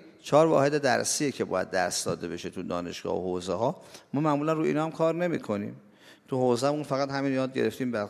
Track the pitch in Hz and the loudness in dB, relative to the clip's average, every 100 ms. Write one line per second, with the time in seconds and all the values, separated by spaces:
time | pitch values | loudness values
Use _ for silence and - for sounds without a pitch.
0 | - - - 147 160 151 143 147 135 113 | -12 -18 4 6 6 6 4 2 2 2
1 | 110 - 147 - 95 92 95 95 87 - | 2 0 -2 -2 -2 0 0 0 0 0
2 | 104 85 87 85 90 98 87 87 87 90 | -2 -4 -4 -6 -8 -8 -4 -4 -4 -6
3 | 95 90 92 90 90 90 123 185 - - | -4 -2 -2 -4 -4 0 0 -2 -14 -20
4 | - 131 156 143 151 156 151 147 160 156 | -6 -2 0 2 0 0 0 0 -2 0
5 | 160 165 175 139 - 101 107 127 - _ | 0 0 -2 -2 -4 -4 -4 -10 -20 _
6 | - - - 131 127 120 139 151 143 135 | -20 -20 -6 0 2 4 2 0 -2 -2
7 | 139 139 139 131 131 131 113 - 127 113 | -2 -2 0 0 -2 0 0 0 -4 -2